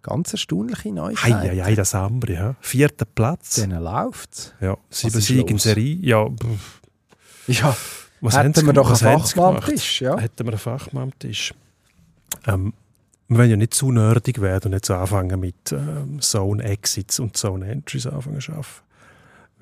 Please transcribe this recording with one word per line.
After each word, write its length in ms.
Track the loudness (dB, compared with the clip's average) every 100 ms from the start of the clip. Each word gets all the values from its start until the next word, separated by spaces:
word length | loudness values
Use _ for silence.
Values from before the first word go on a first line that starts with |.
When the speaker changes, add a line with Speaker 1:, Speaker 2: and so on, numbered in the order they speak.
Speaker 1:
ganz 300 | -8 -6 -4
erstaunliche 600 | -6 -4 -4 -4 -6 -8
Neuigkeiten. 420 | -6 -6 -2 2 2
Speaker 2:
Hei, 80 | 2
hei, 60 | -2
hei, 120 | 0
das 200 | 2 0
Ambri, 400 | -2 -2 -2 -4
ja. 220 | -4 -4 -6
Vierter 440 | -4 2 2 2
Platz. 520 | -4 0 0 -2 -4 -4
Speaker 1:
Denen 260 | -2 -4
läuft's. 720 | -4 -4 -6 -8 -16 -16 -18 -6
Speaker 2:
Ja, 160 | -4 -4 _
Speaker 1:
Was 100 | -6
Speaker 2:
sieben 180 | -2 0
Speaker 1:
ist 80 | 2
Speaker 2:
Siege 140 | 2
in 100 | 2
Speaker 1:
los? 80 | 2
Speaker 2:
Serie. 340 | 2 2 2 -2
Ja, 280 | 2 2 2
pff. 520 | -2 -4 -6 -8 -20 _ _ _ _ _ -16 -2
Speaker 1:
Ja, 280 | 2 2 0 -6 -16 -20 _
Speaker 2:
Was 140 | 2
Speaker 1:
hätten 100 | 4 4
Speaker 2:
haben 80 |
sie 60 | 6
Speaker 1:
wir 40 | 6
Speaker 2:
gem-, 20 |
Speaker 1:
doch 120 | 6 6
einen 60 |
Speaker 2:
was 80 | 6
haben 200 | 6 4
sie 40 | 4
Speaker 1:
Fachmann 120 | 4 4
am 80 | 4
Speaker 2:
gemacht? 100 | 0
Speaker 1:
Tisch, 300 | -2 -2 -2
ja. 180 | -2 -2
Speaker 2:
Hätten 280 | -2 -4 -6
wir 60 |
einen 60 | -4
Fachmann 440 | -6 -8 -8 -8
am 140 | -8 -8
Tisch. 360 | -10 -8 -8 -10 _ _ _ _ _ _ _ -6 -2
Ähm, 260 | -2 -2 -6 _ _ _ _ _
wir 100 | 4
wollen 120 | 6
ja 60 | 4
nicht 180 | 2
zu 180 | 0 2
nerdig 480 | 4 4 4 2 -2
werden 280 | 0 0 -2
und 40 |
jetzt 180 | -4 -2
anfangen 480 | -2 0 0 0 -2
mit, 320 | -4 -8 -8
ähm, 480 | -6 -6 -8 -8 -6
Zone 420 | -2 -2 -2 -2
Exits 540 | -2 -4 -4 -6 -6 -6
und 160 | -4 -4
Zone 300 | -4 -4 -6
Entries 360 | -10 -8 -8 -6
anfangen 300 | -8 -8 -10
zu 120 | -10
schaffen. 300 | -12 -12 -16 _ _ _ _ _ _ _ _